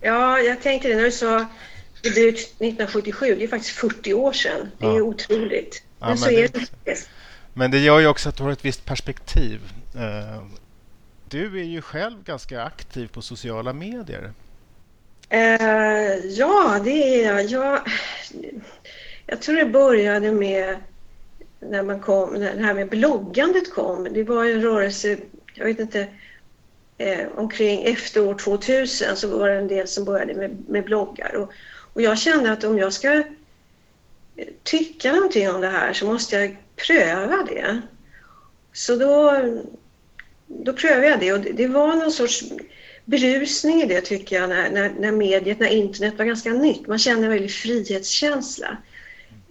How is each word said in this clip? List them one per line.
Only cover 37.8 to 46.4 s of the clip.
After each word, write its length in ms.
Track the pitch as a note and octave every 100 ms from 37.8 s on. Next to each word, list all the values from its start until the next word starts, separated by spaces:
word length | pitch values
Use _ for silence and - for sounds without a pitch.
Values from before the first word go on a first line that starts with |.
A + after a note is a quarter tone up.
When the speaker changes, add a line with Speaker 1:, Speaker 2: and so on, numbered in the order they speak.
| - - - - - - - _ _
Speaker 1:
Så 240 | - - A#3+
då, 440 | C4+ C#4+ D4 C#4 B3 A3+ G#3+ - _ _ _ _ - _ _
då 260 | - B3
prövade 340 | C4 D#4+ C4+ C#4+
jag 140 | C4+
det, 120 | F#3
och 80 | G3+
det, 120 | G3+
det 140 | G#3+ B3+
var 280 | C4+ D4 E4
någon 160 | D#4+
sorts 320 | D#4 A#3+ - - - - - - -
berusning 800 | - B3+ B3+ C4 C#4+ - D4+ E4
i 40 | C#4
det, 140 | F3+
tycker 360 | F3+ G3+ - F#3
jag, 80 | F3+
när, 220 | F3+ F3+
när, 200 | G3 G3+ G3+
när 140 | G#3
mediet, 480 | G#3+ G3+ F#3+ F#3 G#3+
när 80 | A3+
internet 460 | A3 G3+ G3 G3+ G#3+
var 60 |
ganska 280 | A3 A3+